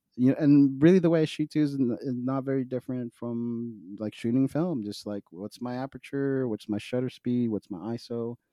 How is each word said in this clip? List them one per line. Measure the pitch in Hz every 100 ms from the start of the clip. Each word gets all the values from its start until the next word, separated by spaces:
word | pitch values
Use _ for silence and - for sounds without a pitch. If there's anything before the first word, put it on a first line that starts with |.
| _ -
you | 127
know, | 139
and | 151 143 139 135
really | 156 185
the | 170
way | 165
I | 156
shoot | - 151
too | 151
is | 147 139
n-, | 120 113
is | 135 123
not | 123 135
very | 131 135
different | 127 127 - 127 120
from, | - 120 117 120 117 117 107 85 101
like, | 107 -
shooting | 117 127 135
film. | 147 180 139
Just, | 104 104 107
like, | 101 -
what's | 82 104 -
my | 123 123
aperture? | 135 127 - 139 139 135 127
What's | 107 -
my | 104
shutter | - 123 127
speed? | - 123 123 117
What's | 104 -
my | 92 98 117
iso? | - 117 117 120 _